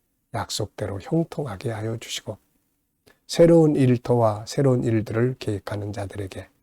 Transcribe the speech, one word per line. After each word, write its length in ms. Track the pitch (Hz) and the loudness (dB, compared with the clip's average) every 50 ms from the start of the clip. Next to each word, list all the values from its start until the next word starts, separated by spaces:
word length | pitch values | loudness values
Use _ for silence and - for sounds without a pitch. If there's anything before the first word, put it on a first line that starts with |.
| _ _ _ _ _ _ - | _ _ _ _ _ _ -8
약속대로 680 | 117 98 - - - 113 101 _ - - 95 98 98 | -8 -8 -6 -6 -6 -6 -6 _ -8 -8 -6 -6 -8
형통하게 720 | 95 - - 160 165 160 - - 151 131 98 92 - - | -6 -2 -2 -2 -2 -2 -4 -8 -8 -8 -8 -8 -8 -8
하여 260 | 113 104 107 113 113 117 | -6 -6 -6 -6 -6 -8
주시고, 400 | - - - - - - 107 - _ _ _ _ _ _ _ _ _ _ _ _ _ _ _ _ _ | -8 -10 -12 -12 -10 -12 -14 -14 _ _ _ _ _ _ _ _ _ _ _ _ _ _ _ _ _
새로운 480 | - - - 170 165 170 165 160 156 147 | -4 4 6 6 8 8 8 6 6 4
일터와 720 | 147 135 123 123 120 - - 123 120 117 110 104 104 110 | 4 4 4 4 2 2 0 2 4 4 2 2 0 -6
새로운 380 | - - - 143 135 127 123 135 | -8 -2 0 2 2 2 2 2
일들을 520 | 127 113 110 104 - 107 113 120 127 131 - | 2 0 0 0 -2 -2 0 0 0 -2 -4
계획하는 540 | - - 107 98 - - 107 104 104 104 101 | -6 -6 -6 -6 -6 -8 -8 -8 -6 -8 -8
자들에게 560 | 107 101 95 - 104 101 92 - - 95 - _ _ | -8 -8 -10 -8 -8 -10 -8 -10 -14 -16 -18 _ _